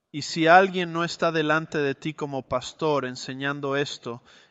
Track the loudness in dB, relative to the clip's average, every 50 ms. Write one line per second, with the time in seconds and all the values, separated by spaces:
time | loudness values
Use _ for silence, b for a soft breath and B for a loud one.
0 | _ _ -10 -10 -8 -6 -2 2 6 8 8 8 8 6 2 -2 -4 -2 -2 -2
1 | -2 -2 -2 -2 -2 0 0 0 0 2 0 0 0 -2 -4 -2 -2 -2 -2 -4
2 | -6 -8 -6 -6 -8 -6 -6 -8 -6 -4 -4 -4 -4 -6 -10 -4 -2 0 0 0
3 | -2 -4 -8 -10 -12 -12 -10 -6 -6 -6 -6 -4 -4 -4 -2 -2 -2 -4 -6 -12
4 | -12 -12 -12 -12 _ b b b b b